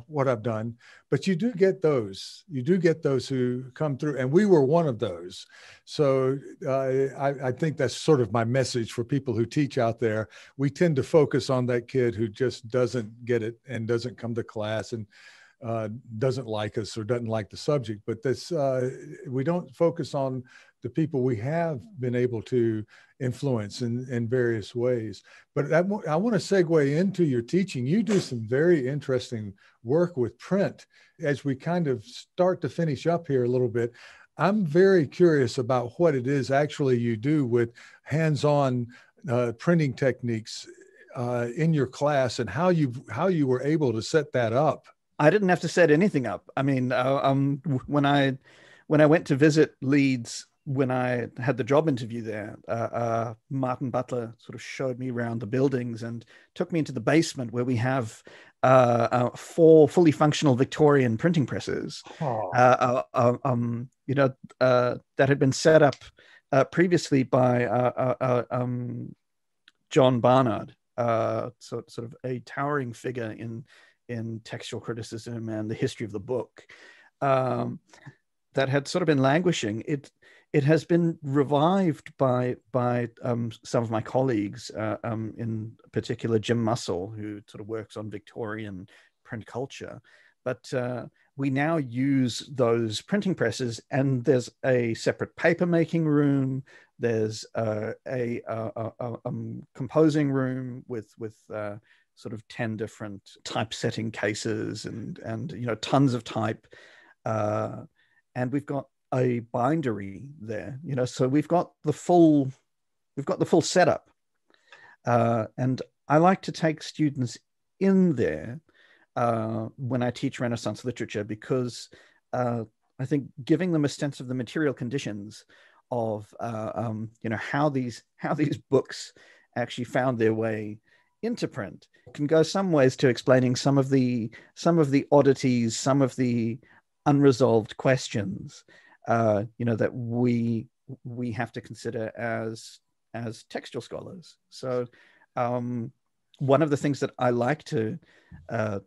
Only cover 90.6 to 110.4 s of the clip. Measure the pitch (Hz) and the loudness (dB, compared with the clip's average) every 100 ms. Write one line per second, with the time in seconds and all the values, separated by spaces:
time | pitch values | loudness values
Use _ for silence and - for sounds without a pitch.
90.6 | - 131 123 123 - _ _ - 139 135 | -6 -6 -4 -8 -10 _ _ -6 -2 0
91.6 | 151 165 127 120 139 135 123 - - 135 | 0 0 -2 -2 2 2 0 -2 -8 0
92.6 | 117 117 113 107 - 208 190 156 117 120 | 2 2 0 -4 -4 -2 0 0 -2 -2
93.6 | 120 110 - 135 139 127 127 131 - _ | -6 -6 -4 0 0 0 2 2 0 _
94.6 | 135 127 117 110 - - 107 - 165 170 | 0 2 0 -2 -2 -2 -4 0 0 2
95.6 | 175 170 160 165 156 147 143 139 131 131 | 2 2 2 0 2 4 4 2 0 -4
96.6 | - - _ - 120 110 110 110 - 113 | -10 -20 _ -6 -2 0 -2 -6 -8 -4
97.6 | 110 107 110 - - 127 117 117 - 113 | -2 -4 -6 -8 -8 -6 -4 -6 -6 -8
98.6 | 110 - 110 - 120 120 123 113 113 120 | -8 -8 -10 -8 -10 -8 -10 -8 -10 -12
99.6 | - - 131 156 160 151 143 135 127 131 | -14 -12 -2 4 4 4 0 0 -2 -4
100.6 | 127 127 - 117 104 - 110 - - 107 | -10 -12 -10 -10 -12 -12 -14 -14 -14 -10
101.6 | 104 104 _ _ _ _ 110 110 - - | -10 -12 _ _ _ _ -14 -14 -14 -8
102.6 | 117 107 107 - 107 98 - - - 117 | -6 -6 -8 -10 -14 -14 -18 -18 -8 -6
103.6 | 113 - 120 - 110 - 107 107 117 107 | -6 -4 -6 -4 -6 -4 -4 -2 -4 -4
104.6 | 107 110 - 110 104 180 110 113 143 110 | -6 -8 -10 -10 -12 -12 -10 -8 -8 -8
105.6 | 120 110 - 139 139 120 - 113 110 110 | -6 -6 2 4 4 2 -6 -4 -4 -6
106.6 | _ - - - _ _ 117 110 107 107 | _ -20 -20 -20 _ _ -6 -2 -2 -2
107.6 | 110 117 - _ _ _ _ 127 127 139 | -4 -8 -16 _ _ _ _ -6 -4 -4
108.6 | - 143 - _ - 127 127 120 117 123 | -4 -8 -8 _ -4 0 0 0 -4 -2
109.6 | 123 165 131 101 98 95 139 151 | 0 0 -2 -4 -8 -12 -16 -14